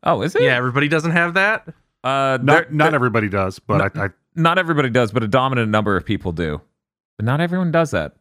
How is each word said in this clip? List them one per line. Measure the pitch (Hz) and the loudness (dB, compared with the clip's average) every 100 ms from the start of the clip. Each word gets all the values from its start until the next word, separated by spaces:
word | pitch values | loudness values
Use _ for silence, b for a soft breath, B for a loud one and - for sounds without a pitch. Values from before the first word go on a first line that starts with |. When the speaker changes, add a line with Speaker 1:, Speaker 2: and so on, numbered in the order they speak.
Speaker 1:
Oh, | - 156 | 0 0
is | 131 | 0
it? | 392 | 0
Speaker 2:
Yeah, | 480 123 | 2 2
everybody | 127 123 147 | 0 0 0
doesn't | 160 160 | 0 0
have | 170 170 | 0 0
that? | 175 196 220 - - _ _ | 0 0 -2 -8 -20 _ _
Speaker 1:
Uh, | 127 135 135 131 | -4 0 0 0
Speaker 3:
Not, | 131 | 4
Speaker 1:
there, | 156 165 | 2 2
Speaker 3:
not | 151 156 | 0 2
Speaker 1:
there | 151 | 2
Speaker 3:
everybody | 123 113 107 | 0 0 0
does, | 98 95 92 | 0 -2 -4
but | - 101 | -2 0
Speaker 1:
not, | 98 - | 0 -2
Speaker 3:
I, | 101 | -6
I | - _ | -8 _
Speaker 1:
not | - 165 180 | -2 0 2
everybody | 170 156 135 | 0 0 0
does, | 117 117 | 2 0
but | 110 | 0
a | 113 | 0
dominant | 127 131 131 110 | 0 0 0 0
number | 107 104 95 | 0 2 -2
of | |
people | - 101 95 | -2 -4 -4
do. | 82 82 76 _ _ _ _ _ _ | -4 -4 -6 _ _ _ _ _ _
But | 110 | -4
not | 139 | -2
everyone | 170 180 180 | -2 -2 0
does | 165 160 | 0 0
that. | 92 76 _ | -2 -4 _